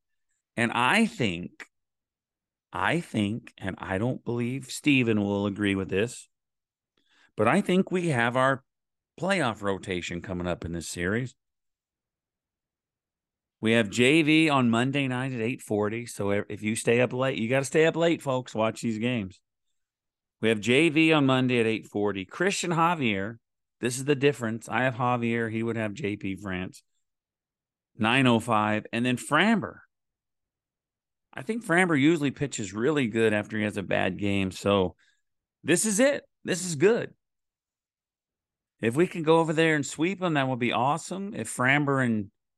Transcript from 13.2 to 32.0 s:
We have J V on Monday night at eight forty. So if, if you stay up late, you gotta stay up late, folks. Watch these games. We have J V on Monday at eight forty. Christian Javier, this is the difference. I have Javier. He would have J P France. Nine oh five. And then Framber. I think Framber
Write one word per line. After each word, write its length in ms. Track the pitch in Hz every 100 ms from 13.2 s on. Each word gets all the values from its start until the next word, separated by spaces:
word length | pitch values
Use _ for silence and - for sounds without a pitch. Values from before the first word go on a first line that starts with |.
| _ _ _ _
We 120 | 110
have 180 | 117 104
J 320 | 95 123 160
V 260 | 151 156 160
on 220 | 139 120
Monday 380 | 113 131 139 131
night 240 | 127 131
at 100 | 123
eight 180 | 113 131
forty. 460 | - 104 104 113 117
So 240 | - 101
if, 160 | 101 -
if 140 | 101
you 120 | 107
stay 280 | 113 - 117
up 100 | 123
late, 240 | 123 131 87
you 140 | 113
gotta 160 | 131 135
stay 180 | 160
up 120 | 160 156
late, 260 | 170 151
folks. 320 | 139 127 -
Watch 260 | 110 110 110
these 180 | 117 107
games. 440 | 120 123 95 - _ _ _ _ _ _ _ _ _ _
We 80 | 110
have 120 | 110
J 280 | 107 131 165
V 240 | 147 160
on 140 | 156 135
Monday 340 | 131 127 123
at 60 | 113
eight 200 | 110 -
forty. 380 | 104 104 98
Christian 460 | 95 - 185 185 180
Javier, 640 | 165 165 165 120 98 101 117 _ _ _ _
this 180 | 117 127
is 80 | 135
the 80 |
difference. 560 | 139 143 139 113 113 -
I 140 | 110
have 100 | 131
Javier. 580 | 117 123 123 117 117 113
He 100 | 113
would 140 | 117 113
have 160 | 107
J 240 | 98 101 104
P 180 | 98 92
France. 460 | 101 92 90 - _ _ _ _ _ _ _ _ _ _ _ -
Nine 280 | 107 131 127
oh 140 | 117
five. 460 | 120 107 107 107 -
And 140 | 117
then 140 | 127 123
Framber. 640 | - 147 208 214 113 - _ _ _ _ _ _ _ _ _ _ _ _ _ _ _ -
I 40 |
think 240 | 139 226 -
Framber 340 | 170 185 147